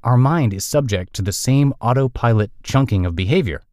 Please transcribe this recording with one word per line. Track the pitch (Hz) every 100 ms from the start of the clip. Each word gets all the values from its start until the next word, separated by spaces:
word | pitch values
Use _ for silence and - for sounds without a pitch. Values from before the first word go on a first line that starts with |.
our | 123 123
mind | 131 175 123
is | 95
subject | - 147 139 98 90
to | -
the | 101
same | - - 135 143 -
autopilot | 113 127 131 - 120 110 104 -
chunking | - 135 135 98
of | 90 85
behavior. | 95 165 123 73 _